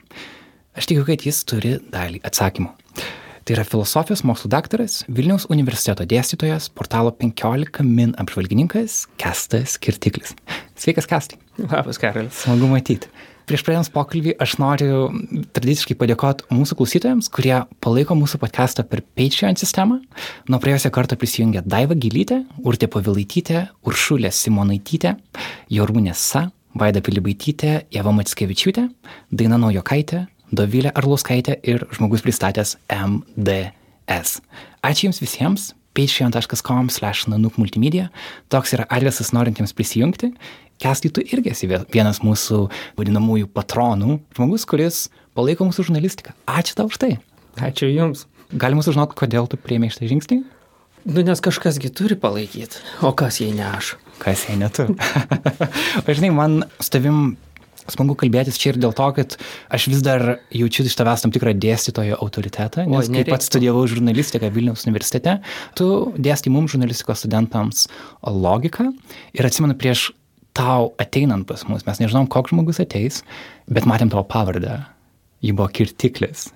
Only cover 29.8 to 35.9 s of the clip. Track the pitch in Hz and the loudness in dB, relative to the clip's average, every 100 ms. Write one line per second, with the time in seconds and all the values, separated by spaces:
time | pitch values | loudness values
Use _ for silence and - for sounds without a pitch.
29.8 | - 143 151 170 185 _ - 98 104 123 | 0 0 0 -4 -6 _ -6 0 2 2
30.8 | 143 143 135 143 - 123 123 135 - 120 | 0 2 2 2 2 0 0 -2 0 -2
31.8 | - - 107 110 - - 98 107 104 - | -2 -2 2 2 2 0 0 0 -4 -6
32.8 | - 101 95 104 - - 101 95 95 - | -6 -4 -2 -2 -4 -4 -2 0 -4 -12
33.8 | _ _ - 92 - - - - - _ | _ _ -6 -4 -4 -8 -12 -20 -20 _
34.8 | 135 147 196 - 123 - 151 196 - - | -2 0 0 -2 -4 -2 0 0 -4 -16
35.8 | _ | _